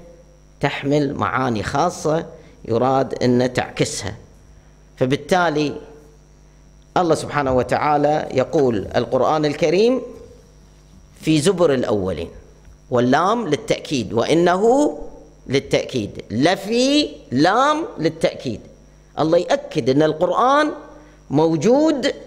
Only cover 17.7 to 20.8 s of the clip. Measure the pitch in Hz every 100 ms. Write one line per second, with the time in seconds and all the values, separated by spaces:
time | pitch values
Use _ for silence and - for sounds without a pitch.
17.7 | 302 320 - 151 160 160 - 135 98 -
18.7 | - - - - - 156 170 180 277 -
19.7 | 156 123 135 156 156 180 175 247 285 302
20.7 | -